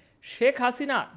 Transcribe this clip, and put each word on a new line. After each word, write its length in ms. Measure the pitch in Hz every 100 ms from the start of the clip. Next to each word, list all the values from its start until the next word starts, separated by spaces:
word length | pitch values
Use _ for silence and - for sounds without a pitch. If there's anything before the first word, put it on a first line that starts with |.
| _ _
শেখ 380 | - - 240 269
হাসিনা 460 | 247 247 285 254 -